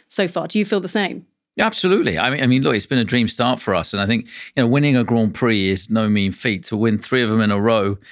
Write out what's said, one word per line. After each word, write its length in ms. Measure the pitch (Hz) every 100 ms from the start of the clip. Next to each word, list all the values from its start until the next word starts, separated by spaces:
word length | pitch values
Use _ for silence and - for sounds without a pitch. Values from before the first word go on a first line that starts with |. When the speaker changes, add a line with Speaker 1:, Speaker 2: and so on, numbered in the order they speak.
| -
Speaker 1:
so 220 | - 185
far. 180 | 175 170
Do 120 | 214
you 60 | 202
feel 140 | 202
the 80 | 185
same? 380 | 214 185 185 - _ _ -
Speaker 2:
Yeah, 80 | 220
absolutely. 540 | - 185 190 139 80
I 100 | 120
mean, 140 | 147
I 40 | 127
mean, 160 | 127
look, 120 | 143 110
it's 100 | -
been 140 | 131
a 60 | 113
dream 240 | 123 110
start 300 | - 123 123
for 140 | -
us. 200 | 90 -
And 80 | 101
I 40 | 101
think, 220 | 117 - - - -
you 80 |
know, 40 | 117
winning 300 | 139 147 127
a 80 | 117
Grand 280 | 117 107
Prix 360 | - 123 107 95
is 200 | 95 -
no 200 | 110 107
mean 240 | 104 98
feat. 320 | 90 123 98 -
To 120 | 107
win 200 | 113 104
three 240 | - 131
of 80 | 117
them 100 | 110
in 100 | 107
a 100 | 101
row 380 | 110 113 98 101 -